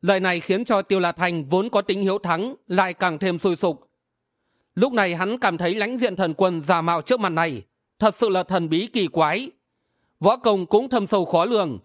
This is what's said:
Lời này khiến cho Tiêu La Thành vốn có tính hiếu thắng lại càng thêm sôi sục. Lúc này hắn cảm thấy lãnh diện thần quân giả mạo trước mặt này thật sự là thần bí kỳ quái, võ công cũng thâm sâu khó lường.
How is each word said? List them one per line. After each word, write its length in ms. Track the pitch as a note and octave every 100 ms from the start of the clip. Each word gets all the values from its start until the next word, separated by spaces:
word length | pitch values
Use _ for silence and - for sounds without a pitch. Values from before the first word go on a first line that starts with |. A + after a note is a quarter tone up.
Lời 180 | F3 G3
này 200 | F#3 F3
khiến 240 | - F#3+
cho 180 | A#3+ G#3
Tiêu 180 | G3 F#3+
La 120 | F3
Thành 320 | E3+ F3+ E3+
vốn 260 | C#3 F3+ G#3
có 120 | G3+
tính 180 | G3 F#3+
hiếu 180 | G3 G3
thắng 360 | F3+ E3 A3 C4+ _
lại 280 | F#3 F#3
càng 240 | F3 F#3 D#3
thêm 200 | F#3+ E3+
sôi 180 | G3 E3+
sục. 340 | F#3 D3+ _ _ _ _ _ _ _ _ _
Lúc 180 | - B3+
này 220 | A#3+ G3
hắn 240 | E3+ F#3+ A#3+
cảm 200 | A#3+ E3+
thấy 160 | F3
lãnh 220 | G#3 G#3 B3+
diện 200 | A#3 F#3
thần 180 | F3+
quân 280 | D#3 F#3+ E3+
giả 200 | D3 F3
mạo 200 | E3 E3+
trước 180 | D3 B3
mặt 80 | G3+
này 340 | D#3+ E3 B2+ F#2+ _ _ _
thật 160 | G#3+
sự 140 | - A#3
là 140 | F#3
thần 260 | F3+ F#3 E3
bí 180 | D#3+ E3+
kỳ 200 | A#3+ F3+
quái, 440 | - D#3 F3+ C4 _ _ _ _ _ _ _
võ 160 | F3 B3
công 300 | A#3+ G3+ F3
cũng 220 | G#3 C4
thâm 180 | B3 G3
sâu 180 | G#3
khó 200 | E3+ E3+
lường. 340 | F#3 A#3 F3+ A#2+